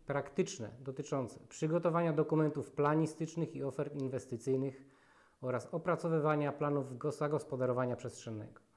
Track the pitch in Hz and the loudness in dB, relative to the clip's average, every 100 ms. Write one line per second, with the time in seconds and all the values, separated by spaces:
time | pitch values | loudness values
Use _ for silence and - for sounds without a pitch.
0 | - 139 139 - 180 - 107 117 135 131 | -4 -4 -2 -2 -2 -2 -10 -10 -10 -8
1 | 143 139 120 - - - 156 170 170 165 | -2 -2 -2 -6 -16 -4 2 2 4 4
2 | 170 151 151 156 151 147 - - 147 156 | 4 4 4 4 4 2 -4 2 4 4
3 | 156 - 160 - 156 139 139 - 147 143 | 2 0 -6 -2 -4 -2 -4 -2 -4 -2
4 | 131 127 - 117 - 131 135 131 - - | -2 -4 -6 -6 0 0 0 -4 -16 -20
5 | _ - _ _ 127 123 - 165 175 160 | _ -20 _ _ -4 -4 -2 -4 0 0
6 | 170 160 151 151 143 147 147 143 127 127 | 2 2 4 4 2 0 0 0 -2 -4
7 | 151 - 147 147 - 127 127 123 127 120 | -4 -2 0 0 -2 0 2 2 0 -2
8 | 120 - - 110 - - _ | -6 -10 -10 -10 -10 -16 _